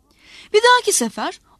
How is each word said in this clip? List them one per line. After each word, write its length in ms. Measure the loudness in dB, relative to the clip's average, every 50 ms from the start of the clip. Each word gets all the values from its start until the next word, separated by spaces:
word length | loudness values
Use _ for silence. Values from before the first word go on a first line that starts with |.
| _ _ _ _ _ _ -20 -20 -8 -4
Bir 100 | 0 2
dahaki 300 | 4 4 2 2 0 -2
sefer 480 | -4 -2 -4 -6 -6 -8 -10 -10 -12 -14 _ _ _